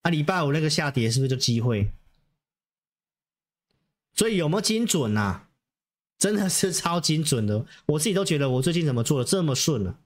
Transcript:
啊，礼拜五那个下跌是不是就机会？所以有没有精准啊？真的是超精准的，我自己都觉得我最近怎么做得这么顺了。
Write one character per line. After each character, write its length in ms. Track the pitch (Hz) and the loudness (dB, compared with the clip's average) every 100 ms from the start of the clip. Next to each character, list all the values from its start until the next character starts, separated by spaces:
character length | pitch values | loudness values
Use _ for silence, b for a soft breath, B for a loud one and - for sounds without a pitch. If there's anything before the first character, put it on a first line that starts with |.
啊， 80 | 175 | 0
礼 120 | 160 | 0
拜 180 | 147 185 | 0 0
五 120 | 147 | 0
那 80 | 147 | 0
个 80 | 156 | 0
下 200 | 156 151 | 0 -2
跌 220 | 135 113 | 0 0
是 80 | 123 | 0
不 60 | 135 | 0
是 40 | |
就 60 | 127 | 0
机 240 | - 117 | 0 0
会？ 320 | 120 107 101 - _ _ _ _ _ _ _ _ _ _ _ _ _ _ _ _ _ _ _ _ _ | 0 0 -2 -4 _ _ _ _ _ _ _ _ _ _ _ _ _ _ _ _ _ _ _ _ _
所 160 | - 226 | -2 0
以 80 | 196 | 0
有 100 | 151 | 0
没 80 | 196 | 0
有 60 | |
精 240 | 208 220 233 | 0 -2 0
准 320 | 175 117 107 | 0 0 0
啊？ 320 | 104 95 - _ _ _ _ _ _ _ | 0 -4 -12 _ _ _ _ _ _ _
真 160 | 196 | 0
的 140 | 208 190 | 0 0
是 240 | - 190 | 0 -2
超 300 | 170 170 175 | 0 -2 0
精 200 | - 156 | 0 0
准 240 | 147 123 107 | 0 0 0
的， 200 | 104 131 B - | -2 -4 B -2
我 120 | 151 | 0
自 80 | 160 | 0
己 60 | |
都 100 | 190 | 0
觉 140 | 196 151 | 0 0
得 120 | 139 | 2
我 100 | 127 | 2
最 100 | 131 | 0
近 140 | 170 156 | 0 0
怎 100 | 123 | 0
么 80 | |
做 160 | 117 143 | 0 0
得 60 | 120 | 0
这 180 | 190 | 0
么 100 | 160 | 0
顺 300 | 123 - 131 | 0 0 0
了。 160 | 92 113 | -2 -6